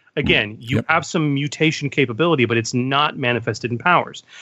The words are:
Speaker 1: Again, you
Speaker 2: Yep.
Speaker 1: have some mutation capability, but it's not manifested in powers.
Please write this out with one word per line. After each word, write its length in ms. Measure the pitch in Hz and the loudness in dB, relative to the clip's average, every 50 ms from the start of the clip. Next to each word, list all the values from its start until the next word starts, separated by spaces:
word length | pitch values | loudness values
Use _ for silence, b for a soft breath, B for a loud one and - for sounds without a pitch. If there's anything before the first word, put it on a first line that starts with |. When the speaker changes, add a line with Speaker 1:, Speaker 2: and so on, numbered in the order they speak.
| _ _ - | _ _ -6
Speaker 1:
Again, 400 | 151 135 - 165 131 110 104 110 - | -4 0 2 2 2 2 -2 -6 -10
you 180 | 123 113 - | -6 -2 -2
Speaker 2:
Yep. 100 | - - - | -2 0 2
Speaker 1:
have 160 | 160 170 - | 0 0 0
some 300 | - - 170 151 147 139 | 0 -2 0 0 2 0
mutation 560 | 139 143 143 - - 160 160 151 - 143 131 | 0 -2 -4 0 2 2 2 2 0 -4 -4
capability, 560 | - 156 135 117 113 110 160 175 160 135 120 | 0 0 0 0 0 0 2 2 4 2 2
but 100 | 110 117 | 2 2
it's 160 | 117 117 - | 0 0 0
not 460 | - 123 127 135 139 143 147 156 - - | -2 -2 0 0 0 0 0 0 -2 -2
manifested 520 | 131 120 123 117 117 127 123 - - 120 | 0 0 0 0 -2 -4 -6 -4 -4 -4
in 60 | 123 117 | -4 0
powers. 440 | - 180 175 131 110 - - - - B B B | 2 2 2 2 2 -2 -10 -18 -20 B B B